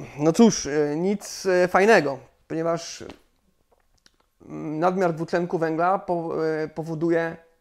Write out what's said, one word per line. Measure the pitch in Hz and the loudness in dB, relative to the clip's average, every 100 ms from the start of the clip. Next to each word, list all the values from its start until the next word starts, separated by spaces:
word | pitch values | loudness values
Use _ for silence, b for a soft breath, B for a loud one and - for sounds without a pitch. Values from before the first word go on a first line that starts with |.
| 139 139 | -16 -2
No | 156 | 2
cóż, | 165 226 - 143 | 6 6 6 -2
e, | 151 147 151 | -2 -2 -2
nic, | 190 208 - - 190 | -2 -4 -8 -6 0
e, | 180 180 | 2 4
fajnego, | 185 202 208 143 123 - _ - | 4 6 6 4 -4 -12 _ -10
ponieważ, | 156 165 165 - - - - _ _ _ _ _ _ _ _ _ _ _ _ | -6 -4 -4 -8 -14 -16 -20 _ _ _ _ _ _ _ _ _ _ _ _
mm, | - 156 156 156 | -16 -12 -8 -2
nadmiar | 180 185 175 | 0 2 0
dwutlenku | 160 165 170 175 175 | -2 -2 -2 -2 -2
węgla | 160 160 175 196 | -2 0 0 0
po-, | 196 175 165 156 160 | -2 -4 -4 -4 -2
e, | 156 156 | -2 -6
powoduje | - 160 160 170 165 165 165 _ _ | -8 -8 -4 0 0 -2 -8 _ _